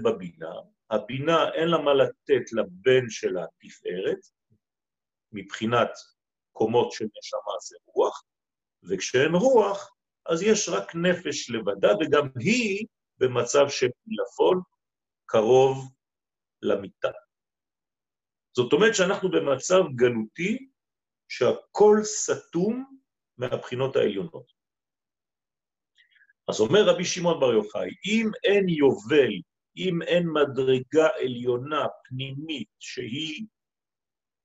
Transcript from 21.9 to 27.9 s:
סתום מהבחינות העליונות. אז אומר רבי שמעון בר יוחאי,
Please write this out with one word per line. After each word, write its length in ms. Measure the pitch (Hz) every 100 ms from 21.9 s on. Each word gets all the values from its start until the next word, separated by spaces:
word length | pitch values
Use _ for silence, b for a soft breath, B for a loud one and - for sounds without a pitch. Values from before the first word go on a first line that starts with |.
| 214
סתום 920 | 214 - - 139 - 170 202 247 269 - _ _ _ -
מהבחינות 580 | 127 123 - 123 131 127
העליונות. 560 | 120 98 87 65 - _ _ _ _ _ _ _ _ _ _ _ _ _ _ _ b b b b -
אז 100 | 92
אומר 200 | 113 190 185
רבי 180 | 175 180
שמעון 340 | 185 170 160
בר 140 | 131
יוחאי, 360 | 110 104 101 92